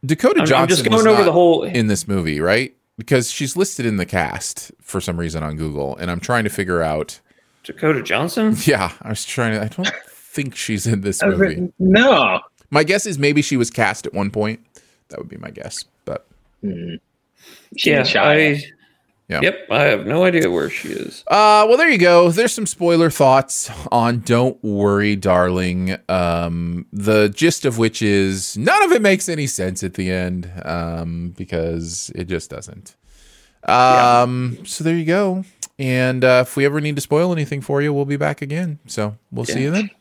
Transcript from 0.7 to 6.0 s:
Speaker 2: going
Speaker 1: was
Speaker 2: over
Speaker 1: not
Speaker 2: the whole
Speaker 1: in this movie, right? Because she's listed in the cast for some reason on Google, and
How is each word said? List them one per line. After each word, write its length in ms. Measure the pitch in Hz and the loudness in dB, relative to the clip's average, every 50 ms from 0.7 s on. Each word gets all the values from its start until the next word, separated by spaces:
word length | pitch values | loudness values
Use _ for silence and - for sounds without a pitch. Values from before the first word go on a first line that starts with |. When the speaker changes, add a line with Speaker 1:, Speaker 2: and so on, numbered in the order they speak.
| 180 165 - | 2 2 2
Speaker 2:
going 120 | 220 220 | 2 4
Speaker 1:
was 100 | 226 220 | 4 6
Speaker 2:
over 120 | 220 220 208 | 6 6 6
Speaker 1:
not 60 | 196 | 4
Speaker 2:
the 80 | 175 156 | 4 4
whole 320 | 170 180 170 170 - - | 6 6 6 4 2 0
Speaker 1:
in 220 | - 180 127 113 107 | -2 0 0 2 2
this 180 | 104 95 - | 0 -2 -2
movie, 340 | - 101 95 87 80 76 73 | -2 -2 -2 -2 -2 -2 -2
right? 340 | 78 87 101 117 131 127 _ _ _ _ _ - | 0 2 2 2 0 -4 _ _ _ _ _ -18
Because 320 | 113 - 143 131 123 - | -4 0 0 2 2 0
she's 260 | - - 151 165 - | -6 -6 -6 -6 -2
listed 280 | 175 190 190 - - 123 | -2 -2 -2 -2 -4 -4
in 100 | 117 107 | -2 -2
the 100 | 98 90 | -2 -4
cast 680 | 87 - 92 82 69 - - - - - - - - - _ | -2 -2 -2 -2 -2 -4 -8 -10 -10 -12 -12 -16 -18 -20 _
for 200 | _ - - 95 | _ -8 -8 -6
some 180 | 87 - 87 85 | -4 -4 -6 -4
reason 240 | 87 82 78 82 78 | -6 -6 -6 -6 -8
on 140 | 78 78 | -8 -6
Google, 400 | 78 80 78 73 73 71 69 67 | -6 -6 -6 -4 -6 -6 -6 -6
and 140 | - | -8